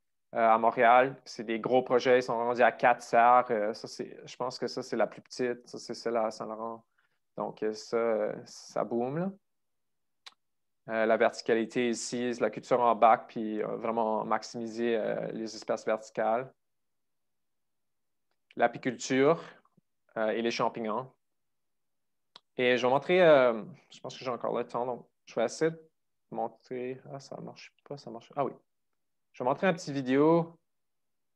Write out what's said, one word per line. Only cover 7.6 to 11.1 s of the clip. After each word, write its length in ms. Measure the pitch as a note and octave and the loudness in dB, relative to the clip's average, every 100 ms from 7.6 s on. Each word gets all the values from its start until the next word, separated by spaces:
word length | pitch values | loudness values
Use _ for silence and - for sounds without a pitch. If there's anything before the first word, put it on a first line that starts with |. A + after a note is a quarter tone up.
euh, 100 | G#2+ | -6
ça, 240 | G#2+ - A#2 | -6 -6 -2
euh, 360 | A#2 G#2+ G#2+ - B2 | 0 0 -2 -6 -14
ça 380 | - - - | -20 -10 -6
boom, 340 | G#2+ A#2 B2 D3+ | -4 -2 -4 -4
là. 120 | F#3+ G3 _ _ _ _ _ _ _ _ - _ _ _ _ _ - | -6 -8 _ _ _ _ _ _ _ _ -20 _ _ _ _ _ -6
Euh, 160 | A2+ | 0
la 120 | A2 | 2